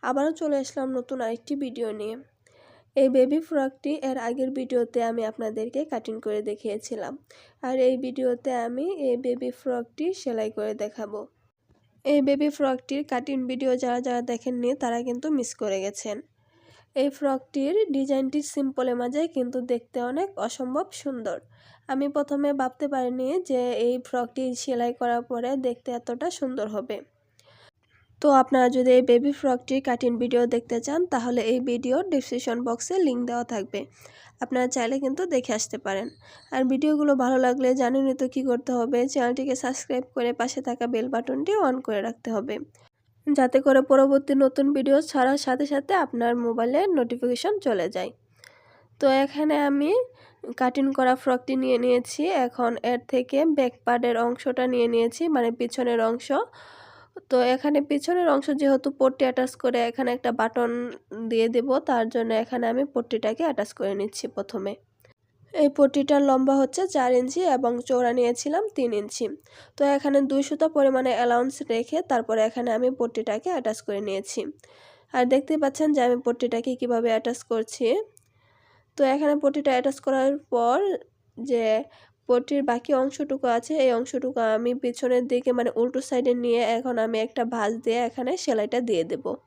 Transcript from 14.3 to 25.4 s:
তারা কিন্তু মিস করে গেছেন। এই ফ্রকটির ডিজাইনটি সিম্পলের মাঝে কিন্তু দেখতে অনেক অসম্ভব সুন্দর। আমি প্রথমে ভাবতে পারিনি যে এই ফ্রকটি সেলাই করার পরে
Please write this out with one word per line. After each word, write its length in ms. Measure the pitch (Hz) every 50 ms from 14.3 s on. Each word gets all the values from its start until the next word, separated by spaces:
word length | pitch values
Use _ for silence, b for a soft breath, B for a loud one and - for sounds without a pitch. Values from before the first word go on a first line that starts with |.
| 240 233 - 254 247 247 240 240 269
তারা 240 | 269 - 240 233 233 240
কিন্তু 240 | 254 240 247 254 311
মিস 180 | 311 269 240 - -
করে 240 | _ 226 214 190 190 190
গেছেন। 340 | 202 202 - - 226 208 - - _ _ b b b b b b b b b b b _
এই 140 | 277 262 285
ফ্রকটির 640 | 277 - 294 277 269 262 262 _ - 294 269 285 349 427 440 370
ডিজাইনটি 480 | 277 269 269 269 277 269 262 262 277 302 285 -
সিম্পলের 460 | - 294 277 269 269 - 254 262 247 240
মাঝে 200 | 240 247 254 294 320 330
কিন্তু 300 | 330 269 247 247 254 254 247
দেখতে 320 | 247 247 233 240 _ _ 262 240
অনেক 260 | 240 254 302 381 392 392 -
অসম্ভব 460 | - 233 - - 262 254 254 294 381 381 -
সুন্দর। 440 | - - 285 269 240 220 202 170 - - _ b b b b b b b b
আমি 160 | 277 269 285 285
প্রথমে 400 | 285 302 285 285 294 285 285 285 285
ভাবতে 320 | 269 262 254 254 _ 302 285
পারিনি 420 | 285 262 254 247 247 254 254 254 302 370 359 -
যে 140 | 269 254 247 247 240 208
এই 160 | 226 240 247 254 254
ফ্রকটি 380 | - - 247 240 233 - - 262 254 247
সেলাই 360 | 240 - - 262 240 240 240 240
করার 280 | - 247 240 240 240 240 240
পরে 220 | 254 233